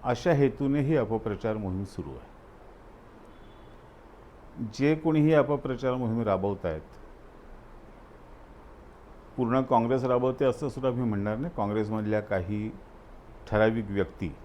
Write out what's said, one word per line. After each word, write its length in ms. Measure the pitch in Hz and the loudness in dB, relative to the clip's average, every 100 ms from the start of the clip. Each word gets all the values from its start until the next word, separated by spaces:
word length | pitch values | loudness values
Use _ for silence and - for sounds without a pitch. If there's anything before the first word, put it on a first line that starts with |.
अशा 280 | 123 120 180 | -2 0 2
हेतूने 480 | 147 139 - 139 143 | 4 4 2 0 0
ही 160 | 139 156 | 2 2
अपप्रचार 600 | 107 110 110 98 113 107 | 2 -2 -2 -4 -2 -2
मोहीम 280 | 98 92 | -4 -4
सुरू 260 | 98 - 73 | -6 -8 -10
आहे. 220 | 64 - - - - - - - - - - - - - - - - - - - - - - - - 113 | -12 -16 -20 -20 -20 -20 -20 -20 -20 -20 -20 -20 -20 -20 -20 -20 -20 -20 -20 -20 -20 -20 -20 -20 -10 -10
जे 200 | 104 143 | 0 2
कोणी 260 | 156 160 156 | 2 2 4
ही 140 | 151 | 6
अपप्रचार 600 | 156 135 143 135 123 131 | 6 4 0 -2 -2 -2
मोहीम 280 | 127 120 113 | 0 -2 0
राबवतायत, 580 | 110 95 98 95 87 78 - - - - - - - - - - - - - - - - - - - - - - - - - - | 2 2 0 -2 -4 -4 -10 -20 -20 -20 -20 -20 -20 -20 -20 -20 -20 -20 -20 -20 -20 -20 -20 -20 -20 -20 -20 -20 -20 -20 -16 -4
पूर्ण 240 | 120 127 | 0 2
काँग्रेस 440 | 131 123 117 131 | 4 2 4 0
राबवते 400 | 127 123 127 131 | 2 2 2 2
असं 240 | 135 120 143 | 0 0 -4
सुद्धा 220 | 127 131 | -2 -2
मी 140 | 120 | 0
म्हणणार 340 | 120 104 101 110 | -2 0 -2 -2
नाही. 160 | 156 - | -6 -4
काँग्रेसमधल्या 640 | 104 104 107 110 104 107 | -2 0 -2 -2 0 -2
काही 500 | 104 98 90 104 110 - - - - - - - - | 0 -4 -2 -4 -6 -10 -18 -20 -20 -20 -20 -20 -2
ठराविक 340 | 107 110 110 104 | 4 4 4 -2
व्यक्ती 460 | 98 92 - 87 67 | -2 -2 -2 -8 -8